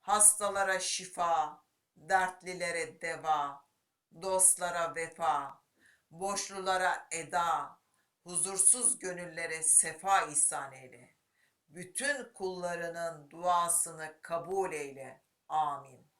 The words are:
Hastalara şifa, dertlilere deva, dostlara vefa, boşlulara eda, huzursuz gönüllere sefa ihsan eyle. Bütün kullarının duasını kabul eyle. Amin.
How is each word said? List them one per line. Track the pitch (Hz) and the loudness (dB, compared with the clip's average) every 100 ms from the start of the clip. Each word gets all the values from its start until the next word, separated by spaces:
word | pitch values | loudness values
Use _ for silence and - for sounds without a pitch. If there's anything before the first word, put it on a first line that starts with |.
Hastalara | - 208 208 - 208 196 190 185 | 2 8 8 8 0 2 2 2
şifa, | - - 185 - 233 165 151 - _ _ _ _ | 0 -4 -6 -2 2 2 0 -4 _ _ _ _
dertlilere | 156 190 180 - 180 180 170 170 160 - | 2 2 2 -4 -10 -6 -4 -2 -4 -6
deva, | 170 160 156 151 143 - _ _ _ _ _ 160 | -8 -6 0 0 0 -6 _ _ _ _ _ -8
dostlara | 190 185 180 - 180 170 165 | -2 4 4 4 0 -2 -4
vefa, | 165 165 - 165 147 135 - _ _ _ _ _ | -4 -8 -2 0 0 -2 -12 _ _ _ _ _
boşlulara | 165 196 - - 196 190 185 185 - - | -8 -4 -4 -6 -6 0 2 2 0 -4
eda, | 165 151 175 170 156 135 - _ _ _ _ | -8 -2 0 2 0 -4 -12 _ _ _ _
huzursuz | 175 175 175 196 - 254 240 - | -8 -4 -4 4 4 4 2 0
gönüllere | 185 175 175 165 165 160 | -6 -6 -8 -8 -6 -2
sefa | 160 - 165 156 190 190 | 4 4 4 -2 4 4
ihsan | 156 147 - 156 139 | 4 0 0 -2 -8
eyle. | 131 127 123 - _ _ _ _ _ _ | -12 -20 -20 -20 _ _ _ _ _ _
Bütün | 151 180 - 269 277 226 | -16 -10 -6 -4 -4 -8
kullarının | - 190 185 175 170 170 170 170 160 143 | -8 -8 -4 -6 -4 -6 -6 -8 -8 -16
duasını | 160 180 175 170 - 170 160 156 - | -4 2 4 4 2 0 -6 -12 -12
kabul | - 170 170 190 185 | -6 -6 -2 -2 -2
eyle. | 156 143 135 135 - _ _ _ | -2 -8 -10 -16 -18 _ _ _
Amin. | 156 151 139 135 123 _ _ | 0 0 -2 -10 -20 _ _